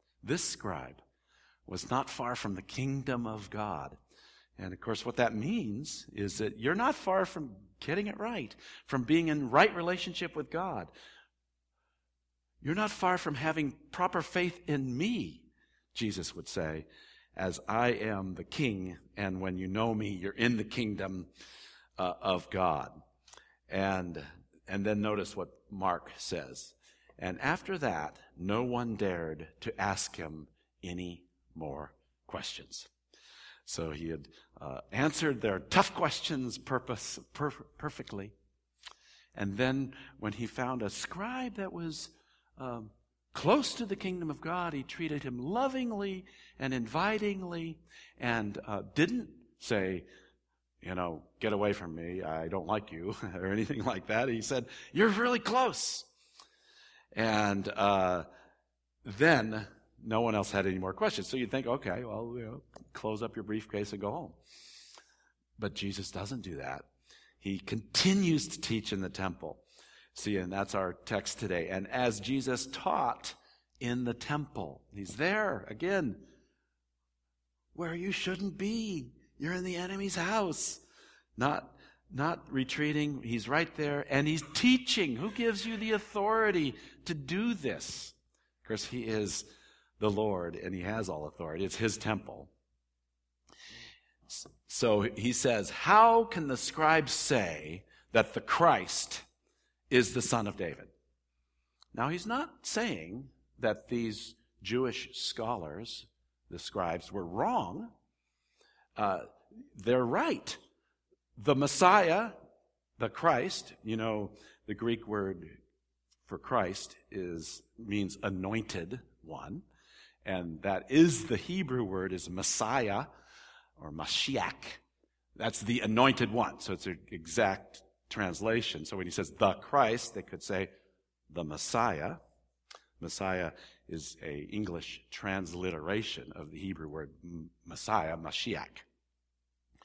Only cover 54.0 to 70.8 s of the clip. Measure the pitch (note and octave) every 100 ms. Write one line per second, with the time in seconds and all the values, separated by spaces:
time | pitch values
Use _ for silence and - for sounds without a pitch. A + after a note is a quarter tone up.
54 | - A2 C3 A2+ - C3+ - - - D#3+
55 | A3 G3+ B3 B3 - B3 B3 - - -
56 | - _ _ - - _ _ - - -
57 | _ G#2 A2+ G#2+ G#2 G2 G2 - G2+ G2
58 | F#2 F2 - - - _ _ _ _ _
59 | - G2 D#3+ C#3 A2 A2 G2+ - _ _
60 | A2 A2+ A#2 G#2+ F#2 G2+ F#2+ F#2 F#2 F#2
61 | G#3+ - - C3 A#2 C3+ A#2 B2 G2 G2
62 | A#2+ G#2+ A#2 B2 A2 C#3 - - - -
63 | A2 G#2+ A2+ A2+ G#2 G#2+ - G2+ G#2 G2+
64 | G2+ D#3 F3 - _ - - - - -
65 | - _ _ _ _ - G#2 - G2 G2
66 | F#2+ F2+ G2+ B2+ F2+ C#2+ C2 C#2 - _
67 | _ - - _ G2 F#2+ - A2+ - -
68 | F#3+ G3 F3 D3+ - - - A2+ - G2
69 | F#2 F#2+ F#2+ F2 D#2+ - _ - - -
70 | - - G#2 G2 F2+ G2 G2 G2+